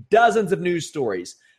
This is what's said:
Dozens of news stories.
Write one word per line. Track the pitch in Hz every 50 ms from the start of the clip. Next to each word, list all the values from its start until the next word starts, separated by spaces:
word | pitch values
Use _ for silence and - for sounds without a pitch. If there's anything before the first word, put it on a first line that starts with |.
| - -
Dozens | 202 226 240 233 202 226 208 165
of | 190 160
news | 180 180 175 165 151 -
stories. | - 151 131 110 98 90 90 - - _ _ _ _